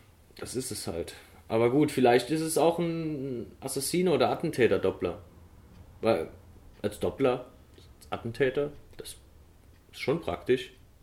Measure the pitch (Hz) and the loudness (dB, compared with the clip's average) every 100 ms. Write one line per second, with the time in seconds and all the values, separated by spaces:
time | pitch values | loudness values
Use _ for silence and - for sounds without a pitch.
0 | - _ _ - 101 123 131 107 104 85 | -20 _ _ -14 -10 -8 -8 -8 -6 -6
1 | - - - - - 113 120 139 147 - | -8 -12 -20 -20 -2 2 4 4 2 4
2 | 123 123 - 156 160 151 160 170 170 165 | 6 6 4 -4 0 2 2 2 -2 -2
3 | 160 147 135 117 - - 131 139 - 175 | -4 -6 -6 -8 -10 -12 -8 -6 -2 0
4 | 180 135 113 - 165 139 110 95 95 - | 2 4 2 0 -2 2 4 4 0 0
5 | 90 82 - - - - - - - - | -4 -6 -14 -20 -20 -20 -20 -20 -20 -2
6 | 110 85 78 - - - - - 101 - | 0 2 -2 -10 -20 -20 -20 -6 -6 -2
7 | 90 - 135 127 - - - - - - | -4 0 0 0 -6 -20 -20 -20 -20 -20
8 | - 101 117 - 131 143 143 - - - | -12 -8 -6 0 0 0 -4 -6 -20 -18
9 | - - - - - - - - - - | -16 -18 -20 -20 -20 -20 -20 -20 -20 -8
10 | - 165 - 87 - 127 - - - - | -2 -2 -2 -4 0 0 0 -18 -20 -20